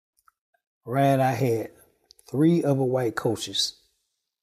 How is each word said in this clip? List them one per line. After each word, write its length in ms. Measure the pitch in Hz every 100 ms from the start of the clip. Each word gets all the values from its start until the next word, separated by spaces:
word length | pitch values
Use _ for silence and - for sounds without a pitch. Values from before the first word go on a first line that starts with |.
| _ _ _ _ _ _ _ _ 117
Ryan, 340 | 131 139 135
I 120 | 131
had 380 | 117 131 113 - - _ _ _ _ -
three 320 | 127 160 170
other 200 | 143 135
white 320 | 131 127 120 -
coaches 680 | 127 107 - 98 - - _ _ _ _ _ _